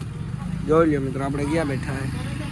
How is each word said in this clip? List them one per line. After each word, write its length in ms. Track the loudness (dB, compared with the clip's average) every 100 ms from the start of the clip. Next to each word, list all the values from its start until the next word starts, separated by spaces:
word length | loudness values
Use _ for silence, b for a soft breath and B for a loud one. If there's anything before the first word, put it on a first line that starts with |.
| -8 -8 -6 -6 -4 -2 4
જોઈ 180 | 6 6
લ્યો 120 | 4 0
મિત્રો, 140 | -2
આપણે 200 | -2 0 0
ક્યાં 180 | 2 2
બેઠા 240 | 0 -2 -4
છે. 60 | -2 -4 -4 -4 -4